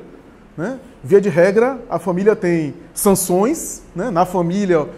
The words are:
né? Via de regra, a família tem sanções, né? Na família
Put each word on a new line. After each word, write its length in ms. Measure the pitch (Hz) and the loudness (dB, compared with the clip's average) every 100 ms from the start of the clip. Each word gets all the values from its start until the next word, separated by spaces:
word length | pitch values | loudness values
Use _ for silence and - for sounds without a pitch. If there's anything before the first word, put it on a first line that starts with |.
| - - - - - - | -12 -20 -20 -20 -20 -10
né? 220 | 185 262 - - | -8 -10 -14 -12
Via 180 | 135 202 | 2 4
de 80 | 196 | 4
regra, 520 | 156 185 202 247 254 - | 4 4 4 0 -2 -6
a 80 | 170 | -6
família 380 | 196 180 202 208 | -4 0 2 2
tem 380 | 180 170 147 - - | 0 0 -2 -8 -14
sanções, 880 | - 202 190 - 180 220 330 - - - | -2 0 2 2 0 0 -2 -6 -14 -14
né? 160 | 170 254 | -8 -4
Na 160 | 165 | 0
família 640 | 247 190 170 196 196 165 143 | 0 0 -2 -2 0 0 0